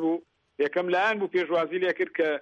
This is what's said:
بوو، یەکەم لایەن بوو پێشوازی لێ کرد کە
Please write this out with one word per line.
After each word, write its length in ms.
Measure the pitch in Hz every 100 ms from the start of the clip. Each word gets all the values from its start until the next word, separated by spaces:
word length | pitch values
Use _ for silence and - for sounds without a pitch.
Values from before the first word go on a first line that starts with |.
بوو، 220 | 160 170 - _ _ -
یەکەم 280 | 143 180 180
لایەن 280 | 175 208 214
بوو 140 | 190 180
پێشوازی 460 | 165 170 160 180
لێ 100 | 185
کرد 180 | 175 180 -
کە 120 | 156 147